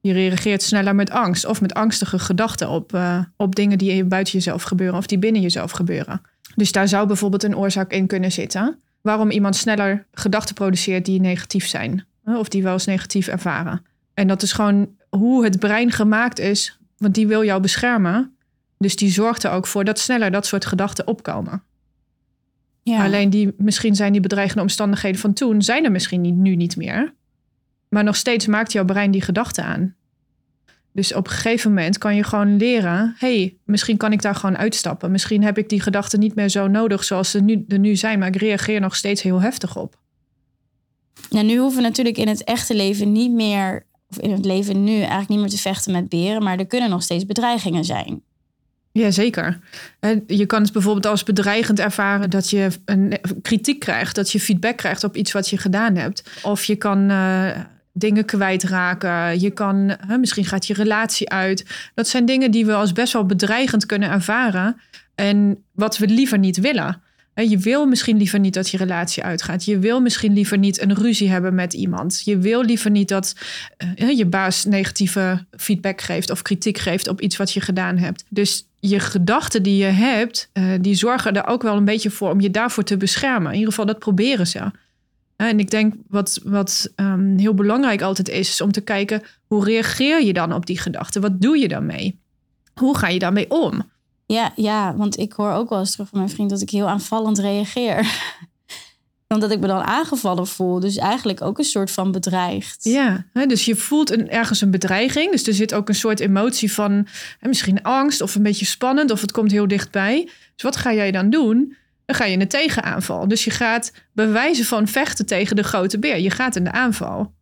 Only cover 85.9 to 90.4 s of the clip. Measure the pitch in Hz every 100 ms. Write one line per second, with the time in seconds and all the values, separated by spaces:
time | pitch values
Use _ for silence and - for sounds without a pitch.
85.9 | 214 - 202 196 - - 202 196 - -
86.9 | - 196 185 196 190 208 196 202 240 277
87.9 | 202 190 190 190 - 190 - 202 196 202
88.9 | 202 202 214 - _ _ 214 196 226 220
89.9 | - 269 320 220 180